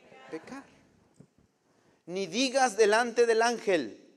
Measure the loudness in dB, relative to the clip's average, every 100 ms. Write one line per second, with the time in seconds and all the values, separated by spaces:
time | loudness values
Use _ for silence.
0 | -20 -20 -16 -16 -16 -20 -20 _ _ _
1 | _ _ -20 _ _ _ _ _ _ _
2 | -12 -8 -6 -2 -2 0 0 2 4 4
3 | 0 0 2 2 2 0 0 0 -2 -10
4 | -20